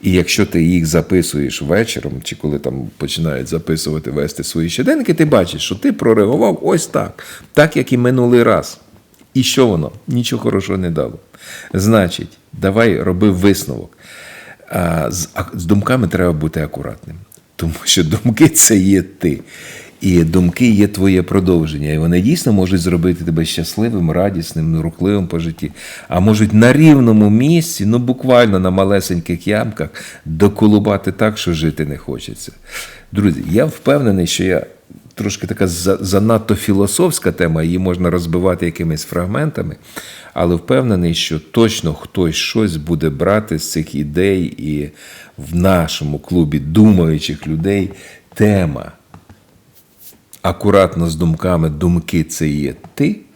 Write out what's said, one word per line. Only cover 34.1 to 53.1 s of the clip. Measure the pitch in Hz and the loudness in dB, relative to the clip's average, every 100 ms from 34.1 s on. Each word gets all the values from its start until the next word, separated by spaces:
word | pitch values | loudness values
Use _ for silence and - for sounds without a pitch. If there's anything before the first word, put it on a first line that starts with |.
| 95 85 | 0 0
що | - | -2
я | 95 85 - - _ - - - | 0 -2 -4 -18 _ -20 -20 -8
трошки | 104 - 98 | -8 -6 -8
така | 107 95 | -2 -2
за-, | 85 90 95 | 0 -2 -2
занадто | 95 95 107 113 107 104 | 0 0 2 2 0 -2
філософська | - 98 101 - 175 147 92 | 0 2 2 2 0 0 -4
тема, | 85 85 80 | -2 -2 0
її | 82 90 | 0 0
можна | 92 90 87 | -2 0 0
розбивати | 90 85 87 92 90 87 | -2 -2 0 0 0 -4
якимись | 80 85 78 | -4 -4 -4
фрагментами, | - 87 87 117 156 - 85 73 - - - - - | -6 -6 -4 -4 -4 -4 -8 -10 -16 -18 -18 -20 -12
але | - 87 87 | -2 0 0
впевнений, | - 131 131 95 87 | 0 0 2 0 0
що | 82 - 78 | -2 -4 -6
точно | - - 113 - 82 | -4 2 2 2 -6
хтось | 76 - - 87 80 | -6 -8 -2 -2 -2
щось | - 113 107 82 | -4 -2 -2 -2
буде | 76 82 80 | -4 -2 -2
брати | 71 87 104 107 80 | 0 0 0 0 -6
з | - | -4
цих | 82 78 71 | -6 -6 -6
ідей, | 73 78 98 95 82 - | -4 0 0 0 -2 -6
і | 73 76 73 - - - - - | -6 -6 -6 -12 -20 -20 -20 -18
в | 71 85 | -6 0
нашому | 95 92 80 - 73 73 | 2 2 0 -4 -6 -6
клубі | - 87 78 73 | -2 0 0 0
думаючих | 69 87 107 95 82 78 - 73 78 | 0 6 6 6 4 0 -4 -8 -6
людей | 78 90 101 92 - - - _ | -4 -2 -2 -2 -8 -20 -20 _
тема | - 107 101 87 65 - - _ - _ - _ _ _ _ _ _ - _ _ - | 0 2 4 0 -4 -12 -18 _ -20 _ -20 _ _ _ _ _ _ -20 _ _ -8
«Акуратно | - 95 104 98 92 85 85 | -6 -2 2 4 4 0 -4
з | 80 | -2
думками, | 85 80 92 87 80 | -2 0 0 0 0
думки — | 76 87 87 78 85 78 | 0 0 0 0 -4 -2
це | - 78 | -4 -4
є | 73 69 62 - - | -2 -6 -8 -18 -4
ти» | 143 | -2